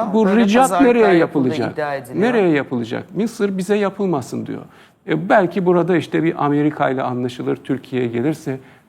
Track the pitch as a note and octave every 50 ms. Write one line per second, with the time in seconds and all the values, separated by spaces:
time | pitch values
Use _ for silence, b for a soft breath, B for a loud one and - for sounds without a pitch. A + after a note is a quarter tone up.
0 | A3+ G#3+ F#3 A3 A3 F#3+ G3+ A#3 A#3 G3 G#3 B3 C4 - F#3 F3+ - A#3+ A#3+ A#3+
1 | A3 G3+ F#3 E3 D#3+ - - D3+ B2+ B2+ A#2 B2 A2 A2 A2 - D3+ D3 C#3+ C#3
2 | B2 A#2+ C3 D#3+ G3+ B3 B3 A3+ F#3+ F3 D3+ C#3 B2+ - C3 A#2+ A#2 A2 A#2+ A2+
3 | - - - E3+ A3 A3 - - G3+ G3+ F#3+ F#3 F#3 G3 G3+ G#3 G3+ F#3+ G3 -
4 | G3+ F#3 E3 C#3 B2 - C3 A#2 A2 G#2+ A2 - - b b b b b b b
5 | _ - D#3+ D#3 E3+ G3+ C4 A3 F#3 E3+ - G3+ F3 F3+ F3 F3 E3 E3 F#3 D#3+
6 | - - - D#3+ D#3 E3 - - C#3+ C#3+ D3 D3 D3 D3+ D3+ D3 C#3+ C3+ C3 C3+
7 | C3 B2+ B2 B2 B2 B2 B2 - B2+ C#3 C#3 B2+ - - C3+ B2 - - C3+ B2
8 | B2+ A#2 A2+ A#2+ A#2+ D3+ D#3 D3+ - C#3+ C3 B2+ B B B B B